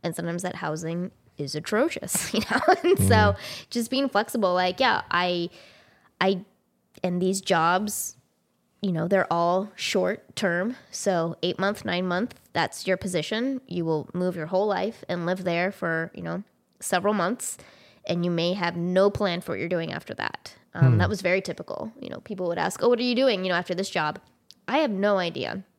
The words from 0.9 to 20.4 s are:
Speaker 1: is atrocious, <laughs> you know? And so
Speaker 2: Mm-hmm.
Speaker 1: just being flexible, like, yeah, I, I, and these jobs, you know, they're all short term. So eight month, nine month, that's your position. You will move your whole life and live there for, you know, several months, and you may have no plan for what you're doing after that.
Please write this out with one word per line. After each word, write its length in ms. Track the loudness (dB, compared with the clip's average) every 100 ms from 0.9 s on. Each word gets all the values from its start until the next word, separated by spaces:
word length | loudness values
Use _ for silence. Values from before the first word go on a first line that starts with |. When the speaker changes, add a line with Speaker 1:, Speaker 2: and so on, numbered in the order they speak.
| -4 -6 _ _ -10
Speaker 1:
is 160 | -6
atrocious, 800 | -6 -2 0 0 -2 -4 -4 -2
<laughs> 0 |
you 60 | -4 0
know? 120 | 0 4 4
And 140 | 4 4
so 80 | 6 6
Speaker 2:
Mm-hmm. 480 | 6 2 -6 -14 -6
Speaker 1:
just 220 | -4 -2
being 160 | 0 2
flexible, 440 | 0 0 0 2
like, 260 | 2 0 2
yeah, 220 | 2 2 0
I, 380 | 0 0 0 -4 -8 -20 -20 _ _ _ _
I, 180 | 2 2 -4 _ _ _ _ -6
and 180 | -2 0
these 200 | 0 0
jobs, 760 | 2 4 4 2 0 -4 -8 -10 _ _ _ _ _ _
you 100 | -2
know, 160 | 0 2
they're 240 | 2 2
all 400 | 2 4 2 0 -6
short 600 | -2 0 0 -2 _ -4
term. 400 | 0 0 -2 -6 -12
So 440 | -4 0 2 0 -2
eight 160 | -4 0
month, 240 | -2 -2
nine 240 | -4 -2 0
month, 280 | -2 -2 -8 _
that's 320 | -2 -2 -2 -2
your 80 | -2
position. 600 | 0 -2 -2 -2 -2 -4 -6
You 160 | -4
will 240 | -2 -2 -4
move 220 | -4 -2 -4
your 100 | -2
whole 220 | 0 2
life 360 | 0 -2 -6 -6
and 160 | -4 -2
live 180 | -2
there 280 | -2 0 -2
for, 400 | -2 -2 -2 -4
you 80 | -8
know, 220 | -8 -8 -10 _ _ _
several 340 | -2 0 2
months, 440 | 2 0 -2 -6 -12 -18 -20 -20 _ -6
and 160 | -2
you 60 | 0
may 220 | 0 0
have 240 | 0 -2 -2
no 320 | 0 4 4
plan 320 | 4 -2 -2
for 120 | -4
what 60 | -6
you're 80 | -2
doing 240 | -2 -2
after 220 | -8 -10
that. 420 | -8 -8 -8